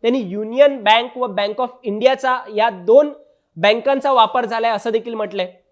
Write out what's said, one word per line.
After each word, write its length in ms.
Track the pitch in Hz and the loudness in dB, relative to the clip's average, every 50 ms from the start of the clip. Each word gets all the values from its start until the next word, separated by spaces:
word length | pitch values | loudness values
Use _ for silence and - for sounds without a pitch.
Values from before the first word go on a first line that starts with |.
त्यांनी 180 | - 233 247 269 | 0 0 0 0
युनियन 640 | 233 180 180 208 214 214 226 254 285 294 277 262 214 | -2 -6 -8 -8 -8 -8 2 4 4 4 4 0 2
बँक 340 | 208 214 233 240 247 - 254 | 4 4 4 2 -2 -6 -6
व 100 | 247 233 | -6 -4
बँक 340 | 196 190 202 202 214 - | -2 -4 -4 -4 -2 -4
ऑफ 180 | 254 240 254 _ _ | -6 -6 -6 _ _
इंडियाचा, 560 | 240 202 214 226 254 269 262 262 262 254 254 - - 220 | -6 -6 0 2 2 2 2 -2 -2 -2 -2 -6 -8 -2
या 140 | 208 214 233 | 0 0 0
दोन 440 | 208 185 175 175 226 269 302 294 285 - - _ _ _ _ _ _ | -2 -4 0 4 6 6 6 4 -4 -12 -20 _ _ _ _ _ _
बँकांचा 560 | 165 165 208 214 233 226 269 277 269 269 285 | 0 2 2 2 2 0 -2 -2 0 0 0
वापर 340 | 269 247 226 214 226 247 247 | 4 4 4 4 2 -4 -4
झालाय 260 | 214 226 226 226 233 | -2 -4 -4 -2 -2
असं 180 | 226 202 - 233 | -2 -2 -4 -4
देखील 240 | 220 226 226 233 226 | -4 -4 -4 -4 -8
म्हटलंय. 400 | 220 214 196 190 202 185 180 180 _ _ _ | -8 -8 -8 -6 -8 -8 -8 -10 _ _ _